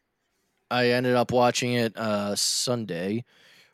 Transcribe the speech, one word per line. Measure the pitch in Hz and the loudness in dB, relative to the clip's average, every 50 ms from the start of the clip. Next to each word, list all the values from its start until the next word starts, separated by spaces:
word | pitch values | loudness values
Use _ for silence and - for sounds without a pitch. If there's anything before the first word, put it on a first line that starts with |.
| _ _ _ _ _ _ _ _ _ _ _ _ _ - | _ _ _ _ _ _ _ _ _ _ _ _ _ -4
I | 120 123 123 120 | -2 0 2 2
ended | 120 123 127 127 123 | 2 2 2 2 2
up | 123 117 - 117 | 2 2 2 4
watching | 127 123 123 117 - 131 123 123 | 4 4 4 2 0 -2 0 0
it, | 120 117 113 - - | 0 0 -2 -2 -4
uh, | 113 110 104 104 104 104 101 | -4 -2 -2 -2 -2 -2 -4
Sunday. | 101 - - - - - 131 123 120 110 98 90 82 90 98 107 117 120 _ _ _ _ - - - - _ | -2 -2 -2 -2 -2 -2 -2 -2 -2 -4 -6 -6 -6 -4 -4 -4 -4 -6 _ _ _ _ -20 -20 -20 -20 _